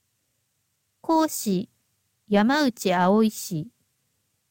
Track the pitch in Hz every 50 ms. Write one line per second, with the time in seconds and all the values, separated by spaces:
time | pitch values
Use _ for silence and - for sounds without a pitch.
0 | _ _ _ _ _ _ _ _ _ _ _ _ _ _ _ _ _ _ _ _
1 | - - 330 320 320 311 - - - 220 190 180 208 - _ _ _ _ _ _
2 | _ _ _ _ _ - 208 202 208 233 269 302 302 262 - - - 190 175 180
3 | 180 180 202 214 220 214 - - - - 180 151 156 233 - _ _ _ _ _
4 | _ _ _ _ _ _ _ _ _ _